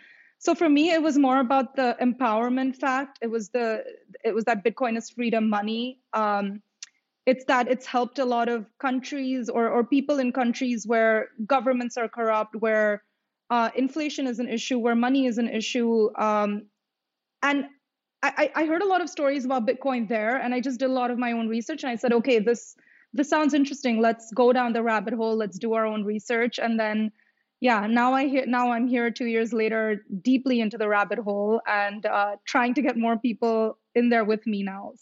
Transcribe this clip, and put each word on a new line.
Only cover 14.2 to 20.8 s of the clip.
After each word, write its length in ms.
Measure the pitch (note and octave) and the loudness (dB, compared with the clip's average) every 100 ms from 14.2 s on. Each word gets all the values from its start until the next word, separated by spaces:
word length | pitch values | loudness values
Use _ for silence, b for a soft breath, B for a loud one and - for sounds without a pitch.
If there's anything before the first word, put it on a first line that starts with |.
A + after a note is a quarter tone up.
| C4 | -4
is 120 | A#3 | -4
an 80 | B3 | -4
issue, 300 | A3+ - B3+ | -4 -2 0
where 180 | A#3 A#3 | 2 2
money 300 | A#3+ C#4 B3+ | 2 2 2
is 120 | A3+ | 0
an 120 | A#3 | -2
issue. 600 | A3 G#3+ B3+ A#3 A3+ G#3+ - | -2 -4 0 2 2 2 2
Um, 520 | G#3+ G#3+ G#3 G#3 - _ _ _ _ _ _ - | 0 2 0 -2 -10 _ _ _ _ _ _ -2
and 240 | C#4 C#4+ C4 _ _ _ _ - | 0 0 -4 _ _ _ _ -4
I, 300 | F#3+ B3 D4 C#4+ | -4 0 0 0
I, 60 | |
I 40 | D#4 | 0
heard 160 | E4 | 0
a 60 | G4 | 2
lot 140 | F4+ | 0
of 80 | E4 | 0
stories 340 | - C#4 C#4 | -2 -2 0
about 220 | B3 C4+ A3 | -2 -2 0
Bitcoin 400 | - C#4 B3 G#3 | -2 -2 -2 -2
there, 300 | A3+ G#3+ B3+ | -2 0 -2
and 160 | A#3+ | -2
I 80 | B3 | -2
just 180 | C4 | -4
did 100 | B3 | -2